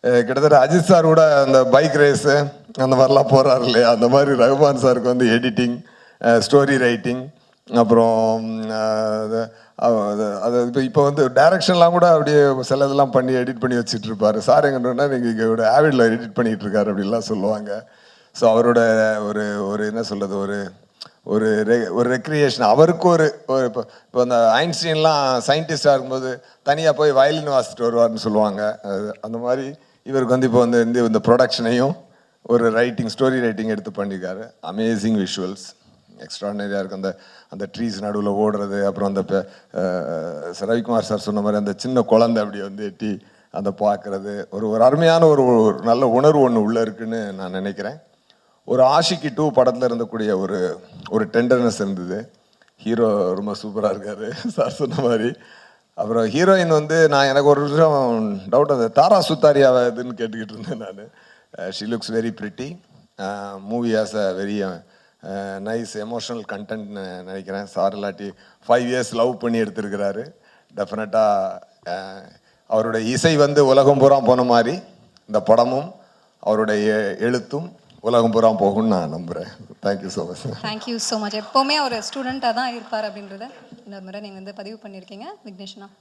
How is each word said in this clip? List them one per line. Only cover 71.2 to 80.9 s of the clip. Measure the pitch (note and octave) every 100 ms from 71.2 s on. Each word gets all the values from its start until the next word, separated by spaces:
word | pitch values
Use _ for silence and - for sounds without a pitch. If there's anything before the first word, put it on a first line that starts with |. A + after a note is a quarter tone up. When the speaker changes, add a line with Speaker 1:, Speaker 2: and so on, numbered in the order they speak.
| G#2+ G2+ F#2+ F#2 - _ E2+
Speaker 1:
அஹ், | F#2 F#2+ G2 - _ _ _ _
அவருடைய | A2 A2+ A2+ A2
இசை | B2+ E3 D3+
வந்து | C#3+ D3 C3+
உலகம் | C3 C#3+ C#3
பூரா | C#3 C#3
போன | A#2 B2+
மாதிரி | B2 A#2 A2+ F#3 - _ _ _ _
இந்த | G#2
படமும் | G#2 A2+ A#2+ C3 E3 - _ _ _ _
அவருடைய | - G#2+ G#2+ G#2 G#2 G#2+ G2+ -
எழுத்தும் | A#2 B2 A2 C#3+ F3 _ _ _
உலகம் | A2+ A#2 A2+
பூரா | A2 A2+
போகும்னு | G#2 G2 G#2
நான் | A2 F#2+ D#2
நம்புறேன். | D#2+ E2+ F2 F2+ - - -
Thank | G2 G2
you | F#2+
so | -
much. | - F2+ C3+ -
Speaker 2:
Thank | G#3+ G#3+
you | B3